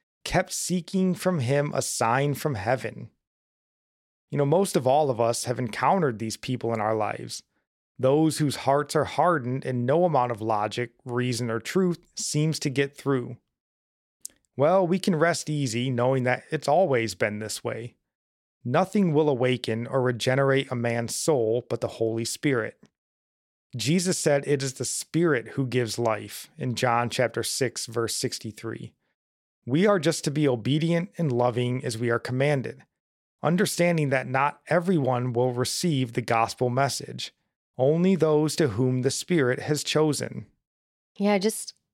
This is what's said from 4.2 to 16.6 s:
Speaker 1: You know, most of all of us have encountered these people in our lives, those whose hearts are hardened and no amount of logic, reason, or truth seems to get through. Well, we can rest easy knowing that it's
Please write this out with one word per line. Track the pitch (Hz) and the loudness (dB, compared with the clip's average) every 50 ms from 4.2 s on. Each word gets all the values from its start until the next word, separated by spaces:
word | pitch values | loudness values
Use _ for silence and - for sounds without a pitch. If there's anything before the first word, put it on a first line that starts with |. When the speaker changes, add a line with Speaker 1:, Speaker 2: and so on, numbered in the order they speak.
| _ _ | _ _
Speaker 1:
You | 143 | -2
know, | 143 143 | 0 2
most | 139 156 190 202 - - | 2 4 2 2 2 0
of | 165 120 | 0 2
all | 127 135 151 156 135 | 4 4 4 4 2
of | 120 107 | 2 2
us | 117 117 120 - - | 2 0 0 -2 -4
have | 127 120 120 | -4 -4 -4
encountered | 127 107 - - 127 143 185 196 160 135 113 101 | -4 -6 -4 0 2 2 4 4 2 0 -2 -4
these | 113 110 - | -6 -8 -8
people | - - 131 127 113 - 117 117 | -8 -6 -6 -6 -4 -2 -2 -2
in | 110 | -2
our | 104 110 110 | 0 0 0
lives, | 107 104 104 - - - - - - - _ _ _ _ _ _ _ _ _ _ - | 0 -2 -4 -4 -8 -10 -12 -12 -14 -14 _ _ _ _ _ _ _ _ _ _ 0
those | 123 131 143 156 160 156 135 | 2 4 4 4 4 2 2
whose | - 156 135 - | 2 0 0 -2
hearts | - - 135 139 147 147 - - | 0 0 2 2 2 0 0 0
are | 156 135 | -2 -2
hardened | - - - 156 180 170 143 120 123 127 135 127 | 0 0 2 4 4 2 2 0 -4 -4 -4 -4
and | 131 127 123 120 | -4 -2 -2 0
no | 127 147 170 180 | 2 4 4 4
amount | 175 151 127 123 120 | 4 4 2 2 0
of | 120 101 | -2 -4
logic, | 110 113 110 104 107 107 - 120 123 117 - _ _ | -2 0 0 0 0 -2 -2 -4 -6 -6 -10 _ _
reason, | 127 120 123 123 127 120 110 123 113 | -4 -2 -2 -2 -2 -2 -2 -4 -4
or | 113 117 | -4 -4
truth | - - - 190 185 180 165 - _ _ _ | -6 -2 0 2 2 2 0 -4 _ _ _
seems | - - - - 151 151 160 147 - | -10 -8 -4 -2 0 0 0 -2 -2
to | - 147 | -4 -2
get | 123 139 139 139 - | -2 -2 -2 -2 -6
through. | - - 139 139 127 120 123 123 - _ _ _ _ _ _ _ _ _ _ _ _ _ _ _ _ - - - _ _ _ _ | -6 -2 -2 -2 -2 -2 -6 -12 -16 _ _ _ _ _ _ _ _ _ _ _ _ _ _ _ _ -14 -14 -14 _ _ _ _
Well, | 127 139 160 185 196 185 | 0 2 4 4 4 4
we | 165 190 180 | 2 0 0
can | - 214 175 | 2 0 2
rest | 147 165 170 156 - - 151 | 4 2 2 2 0 -4 -4
easy | 151 147 139 120 107 120 123 135 | -2 -2 -2 -2 -2 -2 -2 0
knowing | 123 117 120 131 135 131 | 0 2 2 2 2 2
that | 123 127 123 123 - - | 2 0 0 -2 -4 -6
it's | 156 - | -6 -4